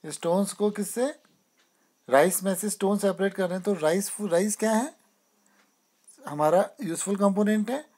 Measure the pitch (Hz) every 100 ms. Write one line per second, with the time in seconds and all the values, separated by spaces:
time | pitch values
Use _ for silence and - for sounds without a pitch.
0 | 160 143 170 180 202 - 208 208 208 -
1 | 262 - _ _ _ _ _ _ _ _
2 | - 131 165 185 190 190 214 - 196 202
3 | 202 190 196 190 185 185 190 190 156 175
4 | 196 - 208 170 208 208 214 220 277 -
5 | _ _ _ _ _ _ _ _ _ _
6 | _ - 269 147 151 175 202 - 208 165
7 | - 202 202 196 208 214 214 262 302